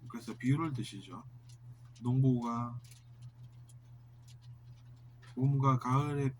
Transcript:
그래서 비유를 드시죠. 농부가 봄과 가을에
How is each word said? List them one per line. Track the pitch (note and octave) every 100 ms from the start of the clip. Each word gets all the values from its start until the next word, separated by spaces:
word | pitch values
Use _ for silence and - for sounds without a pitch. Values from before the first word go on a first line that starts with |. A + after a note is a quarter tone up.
| -
그래서 | - A2+ A2+
비유를 | B2 C#3+ D#3+
드시죠. | C3 - G2 - F2+ - - - - - - - -
농부가 | B2 C3 C3+ B2 A#2 A#2 A#2+ A#2+ - - - - - - - - - - - - - - - - - - - - - - - - -
봄과 | - C3+ C#3 C3+ B2+
가을에 | B2 C3 D3 C#3+ C#3 C3